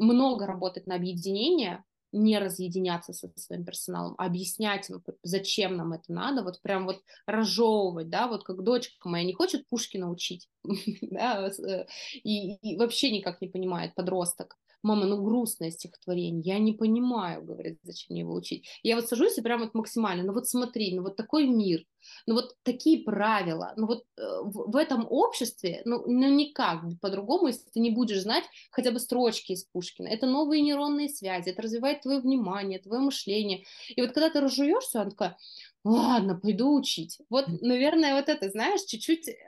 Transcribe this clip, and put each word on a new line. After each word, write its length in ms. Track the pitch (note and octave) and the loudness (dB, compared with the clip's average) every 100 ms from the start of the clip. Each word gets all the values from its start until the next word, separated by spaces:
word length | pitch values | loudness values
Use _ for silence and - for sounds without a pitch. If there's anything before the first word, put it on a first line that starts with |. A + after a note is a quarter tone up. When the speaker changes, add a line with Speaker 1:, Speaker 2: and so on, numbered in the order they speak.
Speaker 1:
много 480 | A3 A#3+ C4+ A#3 G3 | 6 8 6 2 -4
работать 400 | F#3 F#3 F#3 F#3 | -2 -4 -4 -6
на 80 | F3+ | -2
объединение, 880 | F3+ F3 F#3+ G3 C4 F4+ G3+ F#3+ - _ _ | -2 -2 -2 0 2 2 2 -4 -12 _ _
не 260 | G#3 G#3+ G#3 | 2 4 4
разъединяться 760 | G3 F3 F#3 F#3 F3+ E3+ - | 2 -4 -4 0 0 -2 -4
со 180 | F3+ F3+ - | -14 -14 -14
своим 280 | - F3 F3 | -12 -8 -8
персоналом, 500 | - - F3 - - | -10 -8 -4 -6 -4
а 60 | F#3 | -2
объяснять 640 | F3 F#3 - G#3+ G3 - | -2 -4 -4 -2 -2 -6
им, 120 | F#3 | -14
п-, 140 | - - | -14 -12
зачем 540 | F3 F#3+ G3 - F#3+ F3+ | -2 -2 -2 0 0 0
нам 160 | E3 | -4
это 200 | D#3+ - | -6 -6
надо, 300 | E3+ G#3+ C4+ | -6 -2 -2
вот 180 | F#3 F3+ | -4 -8
прям 220 | - F#3+ F#3 | -4 -2 -2
вот 180 | F#3 _ - - | -6 _ -18 -4
разжёвывать, 840 | G#3+ G#3+ F3+ A#3 G#3+ F#3+ E3+ D#3+ | 0 0 2 4 4 0 -2 -4
да, 180 | F3 B3 | -2 -2
вот 140 | G#3+ - | -4 -8
как 180 | F#3 | -4
дочка 460 | F#3+ B3 B3 _ F3 | 2 2 0 _ -4
моя 160 | E3+ F3 | -2 -2
не 80 | |
хочет 340 | F#3 F4+ B3+ - | 0 0 0 -4
Пушкина 420 | A#3 - G3 F3+ | -6 -4 -6 -6
учить, 380 | F3 - F3+ - _ | -4 -6 -8 -16 _
<laughs> 380 | - F#3+ G#3+ - | -6 -4 -4 -6
да, 480 | - F#3+ A#3+ G#3 G3 | -8 -4 -2 0 -4
с-, 80 | G3 | -6
э, 260 | G3 F#3 - - - C#4 | -6 -4 -6 -12 -14 -10
и, 320 | G#3+ G#3 F#3+ G3+ | -4 -4 -4 -8
и 200 | G#3+ E3+ | -8 0
вообще 340 | A#3 - - | 0 2 0
никак 300 | G#3 F#3 F3 | 0 -4 -6
не 80 | F3+ | -8
понимает 460 | F#3 F#3 F3 E3+ - | -4 -4 -2 -4 -4
подросток. 600 | F3+ F#3 F3 - - - _ _ | -2 0 -2 -6 -10 -16 _ _
"Мама, 220 | G#3+ G#3 G3 | 0 2 2
ну 160 | G3+ | 2
грустное 480 | G3+ A#3+ A3+ - E3 | 2 2 0 -4 -6
стихотворение, 680 | E3 E3+ _ - F3+ F3 E3+ | -8 -14 _ -4 -2 -2 -2
я 160 | D#3+ G3 | -2 2
не 140 | G#3+ | 2
понимаю", — 720 | G#3+ A3 A3+ B3 A#3 F3+ D#3+ E3 | 4 2 4 2 0 -2 -6 -10
говорит, 340 | - D#3+ E3 | -10 -10 -10
"зачем 240 | F3 F3 - | -14 -16 -10
мне 100 | F3 | -8
его 120 | E3+ F3 | -6 -6
учить?" 320 | F3 - - - | -6 -10 -12 -8
Я 120 | A3 A#3 | -2 -2
вот 100 | A3+ | 0
сажусь 280 | A#3 G4 A#4 | 2 2 2
и 40 | |
прям 180 | A3+ A#3+ | -2 -2
вот 140 | A3+ A3+ | -2 -4
максимально: 480 | A3 A#3 G#3+ F3 | -4 -2 -2 0
"Ну 100 | F#3 | -2
вот 140 | G#3 - | -2 -2
смотри, 460 | B3 B3 A#3 G3+ F3+ | -2 -2 -2 -2 -2
ну 80 | |
вот 140 | F#3 G3 | -6 -8
такой 300 | A3 D4+ C#4 | -2 2 4
мир, 380 | A#3 G3 E3 - _ - - - | 4 4 0 -2 _ -20 -12 -2
ну 80 | A3+ | 0
вот 200 | A#3+ - | -2 -6
такие 400 | - B3 D#4 D#4+ - | -4 0 4 4 4
правила, 680 | G3 G#3 G#3+ F3 D#3+ F3+ A3 | 0 2 2 0 -2 -4 -2
ну 100 | A3 | 0
вот, 180 | A#3+ - - | -2 -4 -10
э, 60 | G2+ F#2+ | -6 -4
в, 280 | G3+ G3 G3+ | -6 -6 0
в 60 | B3+ | 2
этом 300 | D#4 B3+ A3+ | 2 0 0
обществе, 720 | C4+ A#4+ - A#3 - F3+ E3+ A#3 | 2 2 2 -6 -4 -6 -4 -4
ну, 180 | A#3+ - | -2 2
ну 220 | B3 C4+ C#4 | 4 6 6
никак 480 | D4 - G#3+ E3 E3+ E3+ | 4 0 0 0 -4 -6
по-другому, 460 | G3 G3 G3+ F4 D#4+ | -4 -4 0 2 2
если 220 | A3+ - | 0 -6
ты 100 | A3+ | 0
не 100 | A#3 | 2
будешь 300 | A3 A3+ G3 | 4 2 0
знать 240 | G3 C#4+ - - - | 0 0 -2 -14 -8
хотя 200 | - B3 | -2 0
бы 80 | A#3 | 0
строчки 540 | - B3 A#3+ A3+ - | -2 2 2 0 -4
из 120 | F3+ - | -8 -6
Пушкина. 420 | F3+ F3+ - F3+ | -8 -8 -10 -6
Это 180 | A3+ B3+ | -2 2
новые 340 | C4+ D4+ D4+ | 2 2 4
нейронные 460 | D4 C#4+ D4 D4 C#4+ | 4 2 0 0 -2
связи, 400 | - F#3+ F3+ F3 | -4 -4 -4 -4
это 100 | F#3 | -4
развивает 380 | A3 A3+ C4+ D4 | -4 0 0 0
твоё 180 | C4 C#4 | 0 0
внимание, 580 | B3+ C4+ F#3+ G3+ G3 F#3 | 2 2 0 -2 -4 -6
твоё 220 | F#3+ A#3 | -4 0
мышление". 640 | C#4 C4+ - G#3+ G#3 F#3 - - - B3 | 0 -2 -2 -2 0 -2 -6 -20 -10 -2
И 40 | |
вот 120 | A#3+ | 0
когда 160 | D4 D#4+ | 2 2
ты 100 | D4+ | 4
разжуёшься, 600 | C#4 B3+ C#4+ A4 C5 A3+ | 2 2 2 2 2 -4
она 100 | G3 | -4
такая: 260 | - F3+ - - - - _ G#3 | -2 -4 -4 -20 -20 -20 _ 2
"Ладно, 500 | A#3 E4 A#3+ F#3+ F3 | 4 6 4 2 0
пойду 400 | G3+ F#3+ C4 D4 | 0 2 4 4
учить". 440 | - - E3 - - | 2 -4 -6 -12 -4
Вот, 180 | B3+ C4+ | -2 -2
Speaker 2:
Мгм. 120 | E3+ | -2
Speaker 1:
наверное, 540 | A#3+ B3 C#4 E4 D4+ C#4 | 0 2 4 4 4 4
вот 140 | C#4 | 2
это, 200 | D4+ G3 | 0 -2
знаешь, 320 | G3+ B3+ G4+ - | -2 0 0 -2
чуть-чуть 440 | A3+ - E4 - - | -8 0 0 0 -12